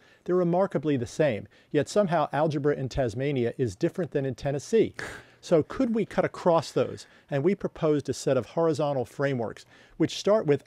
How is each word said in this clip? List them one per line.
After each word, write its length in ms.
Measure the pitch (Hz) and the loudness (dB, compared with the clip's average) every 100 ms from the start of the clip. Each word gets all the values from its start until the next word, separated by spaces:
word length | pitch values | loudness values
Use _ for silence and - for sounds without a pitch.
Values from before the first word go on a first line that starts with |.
| _ _ | _ _
they're 120 | - 180 | -2 2
remarkably 600 | 175 175 196 170 151 139 | 2 2 2 0 0 0
the 100 | 117 | -2
same. 440 | - 156 101 - _ _ | 0 0 0 -8 _ _
Yet 200 | 147 131 | 0 2
somehow 400 | 208 196 165 143 | 2 2 2 0
algebra 440 | 143 160 147 143 143 | 0 0 0 0 0
in 120 | 131 | -4
Tasmania 640 | 143 123 110 139 135 113 - | -2 -2 -2 -2 0 -2 0
is 180 | 123 90 | -4 -2
different 360 | 165 - 156 | -4 -2 -4
than 140 | 143 135 | -2 -4
in 80 | |
Tennessee. 640 | 120 143 143 - 226 117 - - - - _ | -4 -4 -6 0 2 2 -2 -12 -14 -20 _
So 220 | - 165 | 0 2
could 300 | 139 - 254 | 2 -2 0
we 120 | 226 180 | 0 -2
cut 180 | - | -2
across 480 | 175 - 185 165 - | -2 0 2 2 2
those? 360 | 151 110 104 - - _ | -2 -2 -4 -16 -20 _
And 140 | 143 | -2
we 120 | 156 202 | 0 0
proposed 520 | 165 - 160 147 135 | -4 -2 0 2 0
a 60 | |
set 240 | 123 - 131 | -4 0 0
of 80 | 107 | 0
horizontal 580 | - 165 151 147 135 | 0 0 2 0 -2
frameworks, 640 | 117 - 139 131 107 - - - - - | -4 -2 -2 -2 -4 -8 -18 -20 -20 -4
which 200 | 160 - | -2 0
start 280 | 196 214 147 | 2 2 4
with 180 | 143 | 0